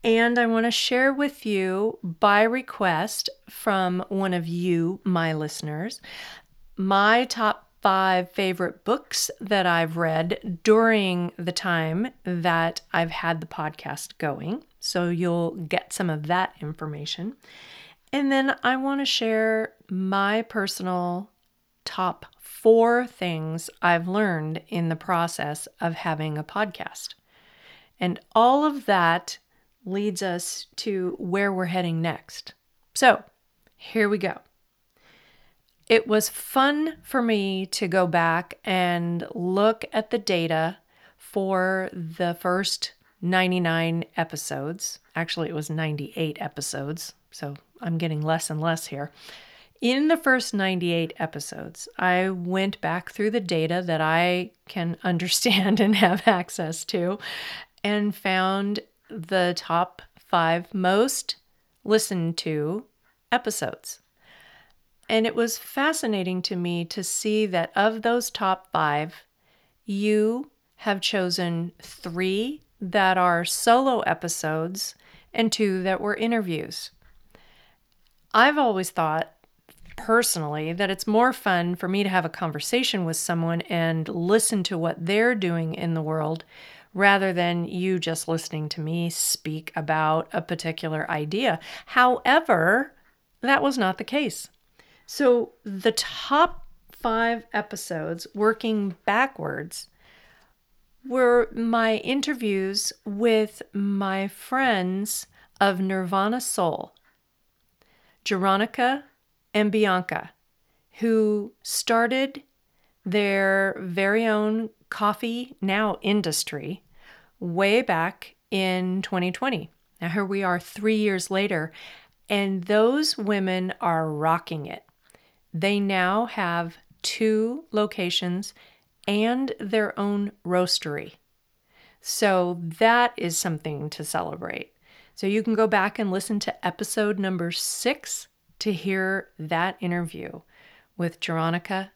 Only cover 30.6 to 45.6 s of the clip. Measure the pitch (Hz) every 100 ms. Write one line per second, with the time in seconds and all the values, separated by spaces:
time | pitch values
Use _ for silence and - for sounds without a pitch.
30.6 | - - 220 196 180 - 180 190 202 185
31.6 | 175 180 175 165 165 - - - - -
32.6 | _ _ _ - 254 - - _ _ _
33.6 | _ _ - 226 208 208 185 - - _
34.6 | _ _ _ _ _ _ _ _ _ _
35.6 | _ _ - 226 220 214 214 - - 269
36.6 | 277 294 320 320 - 269 233 214 196 190
37.6 | 190 - 190 185 180 170 165 165 180 -
38.6 | - 185 180 175 170 170 - 226 175 190
39.6 | 214 220 - - 220 240 214 175 165 160
40.6 | 160 190 _ _ - _ - 202 190 190
41.6 | 185 190 185 180 160 165 175 170 180 180
42.6 | 190 - - - _ _ 175 185 185 180
43.6 | 170 165 165 165 - - 165 147 - 139
44.6 | 143 180 - - _ 165 165 - 160 156